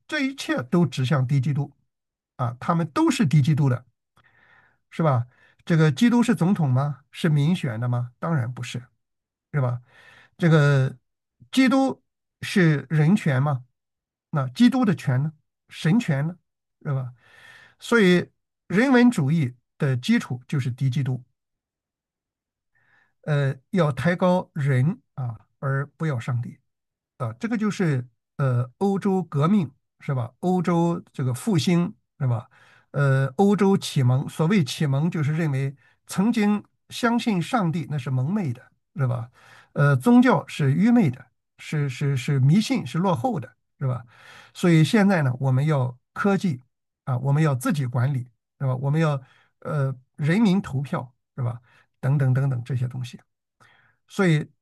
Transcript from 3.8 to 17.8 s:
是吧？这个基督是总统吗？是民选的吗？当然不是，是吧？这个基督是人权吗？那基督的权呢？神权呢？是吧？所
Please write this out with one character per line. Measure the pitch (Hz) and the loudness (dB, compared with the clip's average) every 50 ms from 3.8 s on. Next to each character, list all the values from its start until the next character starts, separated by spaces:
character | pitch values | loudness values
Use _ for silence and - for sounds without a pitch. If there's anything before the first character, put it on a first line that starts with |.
| - _ _ _ _ _ _ _ _ _ _ _ _ _ _ _ _ _ _ _ _ _ | -6 _ _ _ _ _ _ _ _ _ _ _ _ _ _ _ _ _ _ _ _ _
是 | - - | -4 -2
吧？ | 170 151 131 120 120 - _ _ _ _ _ _ _ | 0 2 2 0 -2 -6 _ _ _ _ _ _ _
这 | - 170 | 0 2
个 | 160 160 156 | 4 4 4
基 | 139 - 233 240 | 4 4 4 4
督 | 233 240 233 | 4 4 4
是 | 240 208 | 2 2
总 | - 170 180 | 2 2 0
统 | 202 185 156 131 | 2 2 2 2
吗？ | 123 127 139 147 143 - _ _ | 2 0 0 -2 -6 -10 _ _
是 | - - - 170 | -8 -4 0 0
民 | 151 147 143 156 185 | 2 2 2 2 0
选 | 175 - 135 107 113 | 0 -4 -6 -6 -4
的 | 123 123 | -4 -4
吗？ | 120 120 123 123 - _ | -4 -4 -6 -8 -10 _
当 | - 165 170 | -6 -4 -2
然 | 139 117 123 | -2 -2 -4
不 | 120 - 120 | -8 -10 -10
是， | - - 123 - _ _ _ _ _ _ _ _ _ _ _ _ _ | -10 -10 -12 -14 _ _ _ _ _ _ _ _ _ _ _ _ _
是 | - 147 | -4 -4
吧？ | 131 120 120 120 - _ _ - _ - - - _ _ _ | -2 -2 -4 -6 -10 _ _ -20 _ -20 -20 -20 _ _ _
这 | - 175 165 | -2 2 4
个 | 160 156 143 143 143 135 131 135 - - _ _ _ _ _ _ _ _ - _ | 4 4 4 4 4 2 0 -2 -4 -10 _ _ _ _ _ _ _ _ -20 _
基 | - 262 262 254 | 0 2 2 4
督 | 269 269 269 262 - - _ _ _ _ _ _ _ _ | 4 2 2 0 -2 -8 _ _ _ _ _ _ _ _
是 | - - - 202 175 160 151 135 - - | -12 -2 2 4 4 4 2 0 -2 -2
人 | 160 151 147 156 202 | 0 2 4 4 2
权 | 208 - 165 131 127 | 2 2 0 0 2
吗？ | 139 151 139 123 - _ _ _ _ _ _ _ _ _ _ _ _ _ | 0 0 -2 -4 -8 _ _ _ _ _ _ _ _ _ _ _ _ _
那 | - 147 131 123 | -4 -4 -4 -4
基 | 123 - 240 247 | 2 2 4 4
督 | - 254 247 | 4 2 0
的 | 202 | 0
权 | 156 - - - 127 127 | 0 -2 -2 -2 0 0
呢？ | 143 160 - _ _ _ _ _ _ _ | -2 -4 -6 _ _ _ _ _ _ _
神 | - - - 160 180 240 | -12 -4 0 2 2 2
权 | 240 - 143 135 147 | 2 0 -2 -2 -4
呢？ | 165 180 - _ _ _ _ _ _ _ _ | -4 -8 -10 _ _ _ _ _ _ _ _
是 | - 151 | -8 -6
吧？ | 139 135 127 123 127 _ _ _ _ - - - - - - _ _ | -6 -6 -6 -8 -14 _ _ _ _ -20 -20 -20 -20 -20 -20 _ _
所 | _ | _